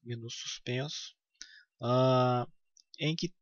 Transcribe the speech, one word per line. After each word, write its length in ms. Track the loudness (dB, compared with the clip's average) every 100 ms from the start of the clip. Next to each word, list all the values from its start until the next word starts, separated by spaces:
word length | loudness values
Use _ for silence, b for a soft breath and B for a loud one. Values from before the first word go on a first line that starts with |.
Menu 260 | -8 -10 -8
suspenso, 840 | -10 -10 -10 -4 -4 -4 -8 -12 _ _ _ B B B _
ah, 680 | 0 4 6 6 4 2 -2 _ _ _ _ -4
em 160 | -2
que 200 | -2 -4 -6